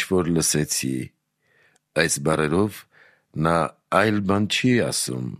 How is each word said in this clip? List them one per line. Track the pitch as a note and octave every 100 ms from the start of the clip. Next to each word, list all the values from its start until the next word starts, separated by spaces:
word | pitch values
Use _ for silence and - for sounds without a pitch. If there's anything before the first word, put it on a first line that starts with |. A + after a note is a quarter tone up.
որ | - F#2 E2+
լսեցի, | E2+ D#2 D2+ D2+ - C2 C2 - _ _ _ _ _ _ _ _ -
այս | E2 D2
բառերով | C#2+ D#2 D2+ E2+ G#2+ - - _ - _ _
նա | - D#2+ E2+ D#2 - -
այլ | F#2 G#2+ G#2
բան | F#2+ G2+ G#2
չի | - B2+ A#2+
ասում, | C#2+ - - B1+ B1+